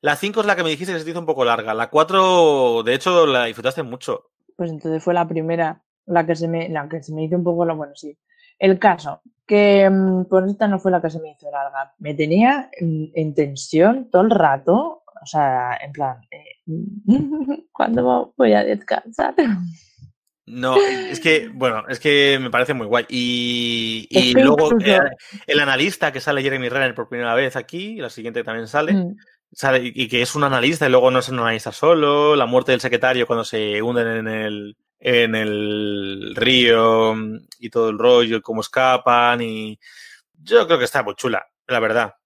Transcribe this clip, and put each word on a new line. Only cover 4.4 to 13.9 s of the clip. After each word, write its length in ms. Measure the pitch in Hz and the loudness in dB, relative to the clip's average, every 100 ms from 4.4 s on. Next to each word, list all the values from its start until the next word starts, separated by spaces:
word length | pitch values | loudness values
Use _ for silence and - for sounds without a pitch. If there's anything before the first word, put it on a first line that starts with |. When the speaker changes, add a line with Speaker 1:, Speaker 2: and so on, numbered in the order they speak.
| _ | _
Speaker 2:
Pues 160 | - 170 | -10 -8
entonces 320 | 156 160 160 | -8 -6 -4
fue 120 | 180 | -2
la 120 | 175 170 | 0 -2
primera, 560 | 165 160 170 160 160 _ _ - | -4 -4 -2 -4 -6 _ _ -2
la 180 | 170 160 | 0 0
que 100 | 160 | -2
se 100 | 165 | -2
me, 220 | 165 170 | -4 -4
la 200 | 156 147 | -8 -8
que 140 | 165 | -12
se 100 | 143 | -12
me 120 | 156 | -8
hizo 100 | 156 180 | -4 -2
un 60 | |
poco 220 | 175 170 | -2 -2
la, 80 | 170 | -2
bueno, 220 | 156 143 143 | -4 -10 -14
sí. 200 | 151 147 _ _ _ _ | -20 -20 _ _ _ _
El 200 | 196 190 | 2 4
caso, 420 | 208 170 156 151 _ _ - | 2 2 -6 -14 _ _ 0
que, 440 | 208 208 202 196 | 4 6 6 6
mm, 360 | 190 190 185 185 | 4 2 0 2
pues 180 | 190 190 | 0 0
esta 160 | 202 208 | -2 -2
no 100 | 190 | 0
fue 140 | 190 | 0
la 100 | 180 | 0
que 80 | 165 | -2
se 80 | 160 | -8
me 120 | 156 | -14
hizo 180 | 147 147 | _ -10
larga. 440 | 143 139 135 135 _ | -8 -8 -8 -12 _
Me 160 | 147 | -10
tenía 540 | 147 151 180 240 277 269 - | -4 0 4 4 2 -6 -8
en, 320 | 170 156 156 170 | -6 -4 -6 -6
en 180 | 156 | -4
tensión 760 | 143 143 139 - 156 190 | -2 -4 -6 -4 4 4